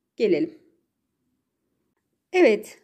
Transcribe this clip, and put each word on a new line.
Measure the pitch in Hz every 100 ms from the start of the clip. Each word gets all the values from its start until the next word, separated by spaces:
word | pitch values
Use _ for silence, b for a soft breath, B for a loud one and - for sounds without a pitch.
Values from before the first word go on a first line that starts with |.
| _ -
gelelim. | 214 156 156 - _ _ _ _ _ _ _ _ _ _ _ _ _ _ _ _ _
Evet, | 370 294 208 - -